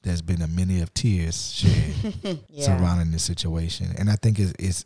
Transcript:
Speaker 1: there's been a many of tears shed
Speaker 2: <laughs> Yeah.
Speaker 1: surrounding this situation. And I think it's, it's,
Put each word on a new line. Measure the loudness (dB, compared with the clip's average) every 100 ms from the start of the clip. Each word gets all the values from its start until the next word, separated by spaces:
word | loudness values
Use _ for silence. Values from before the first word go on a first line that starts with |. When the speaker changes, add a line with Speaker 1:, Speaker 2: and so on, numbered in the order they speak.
Speaker 1:
there's | -4 -4
been | -2 -2
a | 0
many | 0 0 0
of | -2
tears | 0 0 2 0 -4 -6
shed | 2 4 4 2 -2 -4 -4 -6 -6
Speaker 2:
<laughs> | -8
Yeah. | -2
Speaker 1:
surrounding | 2 2 2 2 2
this | 0
situation. | -2 -4 -4 -2 -4 -4 -6 0
And | 0
I |
think | 2 2 2
it's, | 0 0
it's, | -2 -4